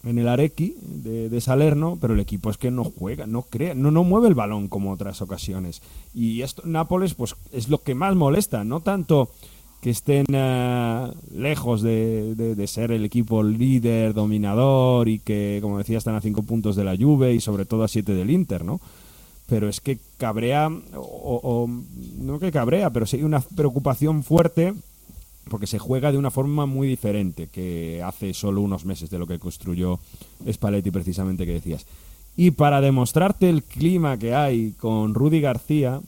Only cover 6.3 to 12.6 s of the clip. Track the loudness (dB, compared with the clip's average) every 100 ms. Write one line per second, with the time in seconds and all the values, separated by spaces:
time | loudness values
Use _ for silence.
6.3 | -2 -8 -8 -4 -4 0 0 0 -2 -8
7.3 | -8 -10 -8 -2 -2 0 -2 2 4 4
8.3 | 4 0 -2 -2 -2 -2 -2 2 4 2
9.3 | -4 -20 -20 -20 -8 -4 -2 2 2 4
10.3 | 2 2 0 0 0 0 -2 -6 -12 -12
11.3 | -6 -4 -2 0 0 2 2 2 0 -2
12.3 | -2 -2 -2